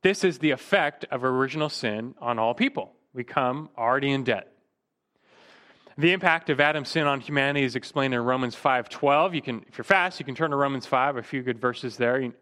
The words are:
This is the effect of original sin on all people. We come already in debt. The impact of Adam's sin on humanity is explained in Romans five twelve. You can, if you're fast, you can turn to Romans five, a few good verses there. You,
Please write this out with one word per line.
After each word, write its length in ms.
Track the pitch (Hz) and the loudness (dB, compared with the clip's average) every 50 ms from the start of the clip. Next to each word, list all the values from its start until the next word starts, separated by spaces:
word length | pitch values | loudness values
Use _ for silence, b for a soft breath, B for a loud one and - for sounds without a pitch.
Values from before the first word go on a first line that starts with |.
| - | 4
This 220 | 185 202 196 - | 2 2 4 0
is 140 | 185 160 127 | 0 0 2
the 120 | 151 156 | 0 0
effect 540 | 135 123 - - - 202 165 147 - - - - | 0 0 -2 0 2 2 2 0 -2 -6 -12 -8
of 140 | - 131 120 | -8 -2 0
original 440 | 131 127 127 135 135 131 156 151 151 | 0 2 2 0 -2 -2 -4 -4 -4
sin 460 | - - - 117 104 107 113 123 135 - | -4 -4 -4 -4 -4 -4 -6 -10 -12 -8
on 180 | - 120 120 113 | -4 -4 -2 0
all 160 | 110 113 123 | 0 0 0
people. 380 | - 226 269 - - 98 - _ _ _ _ _ | 0 -2 -2 -2 -6 -10 -10 _ _ _ _ _
We 120 | 127 123 | -12 -12
come 460 | - - - 135 123 127 147 156 151 _ | -4 -2 -2 0 0 -2 -4 -8 -12 _
already 340 | - 117 113 127 139 139 139 | -4 0 0 0 2 2 0
in 140 | 139 139 131 | 0 0 0
debt. 280 | 120 113 98 - - _ _ _ _ _ _ _ _ _ _ _ _ _ b b b b b b b b b b b b b b b b | 0 -2 -2 -4 -12 _ _ _ _ _ _ _ _ _ _ _ _ _ b b b b b b b b b b b b b b b b
The 160 | - 147 170 180 | 2 4 4 4
impact 360 | 190 185 180 165 165 - - | 4 4 2 2 2 2 -2
of 120 | 147 131 | 2 4
Adam's 300 | 143 147 151 156 139 - | 4 4 4 0 -4 -2
sin 180 | - 160 156 143 | -2 0 2 2
on 120 | 139 135 | 2 0
humanity 440 | 123 - 147 143 135 139 143 143 139 | -4 -2 0 0 2 2 2 2 0
is 100 | 127 117 | 0 0
explained 400 | 127 - - - 147 135 135 127 | -4 -8 -4 -2 -2 0 0 0
in 60 | 120 | 0
Romans 340 | 117 120 127 131 131 123 113 | 0 0 0 0 0 -4 -6
five 340 | - - 147 131 123 117 - | 0 2 2 2 2 0 -4
twelve. 460 | - - - 139 139 147 165 190 175 | -8 -2 2 4 4 4 4 2 0
You 80 | 156 123 | -4 -6
can, 220 | - 123 113 - | -6 -8 -8 -10
if 100 | _ - - | _ -14 -14
you're 60 | - | 0
fast, 360 | - 196 190 180 185 180 - | 2 2 2 2 0 -4 -8
you 40 | 147 | -10
can 120 | 127 131 | -10 -4
turn 140 | 127 160 160 | -2 -2 0
to 60 | 143 | 2
Romans 300 | 139 143 139 139 131 120 | 2 2 0 0 -4 -4
five, 300 | - - 131 127 143 143 | 0 0 2 2 2 -2
a 60 | 123 113 | -4 -8
few 180 | - - 135 127 | -6 -6 -6 -4
good 160 | 127 120 113 | -4 -6 -2
verses 380 | 120 123 120 - - 123 107 | -2 -2 -2 -2 -8 -10 -4
there. 240 | - 123 117 123 131 | 0 0 0 2 0
You, 140 | 135 120 113 _ | -2 -4 -8 _